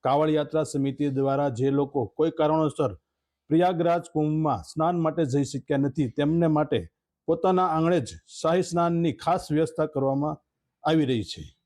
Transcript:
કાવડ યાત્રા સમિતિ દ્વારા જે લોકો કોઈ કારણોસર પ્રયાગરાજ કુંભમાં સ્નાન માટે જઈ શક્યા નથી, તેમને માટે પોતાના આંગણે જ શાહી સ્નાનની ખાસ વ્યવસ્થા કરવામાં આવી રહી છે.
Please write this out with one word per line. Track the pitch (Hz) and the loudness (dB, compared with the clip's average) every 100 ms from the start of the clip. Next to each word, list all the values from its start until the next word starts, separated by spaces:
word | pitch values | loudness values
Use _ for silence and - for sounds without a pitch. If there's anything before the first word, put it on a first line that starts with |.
કાવડ | 131 143 156 | 0 2 2
યાત્રા | 151 147 156 | 0 0 -4
સમિતિ | 151 147 135 139 143 | -2 -2 -2 -2 -2
દ્વારા | 135 135 139 143 | 0 0 0 -2
જે | 113 135 | 0 0
લોકો | 139 139 143 107 | 0 0 -2 -6
કોઈ | - 156 | -2 -2
કારણોસર | 165 151 160 156 - 139 90 _ _ _ _ _ | 2 0 2 0 0 -4 -4 _ _ _ _ _
પ્રયાગરાજ | 156 180 175 170 170 143 | 2 2 2 0 0 -2
કુંભમાં | 156 151 156 156 117 | -2 0 0 0 -2
સ્નાન | - - 160 175 | -4 -2 0 2
માટે | 160 156 151 | 0 0 0
જઈ | 139 | 0
શક્યા | 139 135 - 139 | -2 -6 -2 0
નથી, | 139 147 131 | 0 0 -4
તેમને | 131 143 165 165 | 0 0 2 2
માટે | 151 151 120 82 _ _ _ - | 2 0 -2 -4 _ _ _ -4
પોતાના | 170 190 185 185 | 0 2 2 2
આંગણે | 160 165 175 | 2 2 2
જ | 117 85 _ - | -2 -12 _ -4
શાહી | 160 180 | 0 0
સ્નાનની | 175 170 170 170 170 | 0 0 0 2 0
ખાસ | 123 - 180 - | -2 -2 -2 0
વ્યવસ્થા | 151 160 - 156 | 0 0 0 -2
કરવામાં | 143 135 139 151 151 _ _ _ _ | 0 0 0 -2 -6 _ _ _ _
આવી | 151 160 139 | 0 2 2
રહી | 123 | 0
છે. | 101 - 71 _ | -4 -10 -16 _